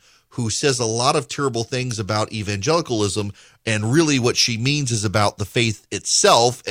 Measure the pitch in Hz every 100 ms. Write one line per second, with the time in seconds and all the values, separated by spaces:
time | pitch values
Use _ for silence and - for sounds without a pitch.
0 | _ _ _ - 117 - 151 123 113 113
1 | 127 156 127 - 139 117 117 127 127 107
2 | 98 107 107 110 101 101 120 165 170 117
3 | 104 107 104 - - _ - 107 107 139
4 | 160 139 120 - - 113 127 147 135 117
5 | 104 101 101 - 104 - 117 107 _ 101
6 | - - 202 147 120 123 -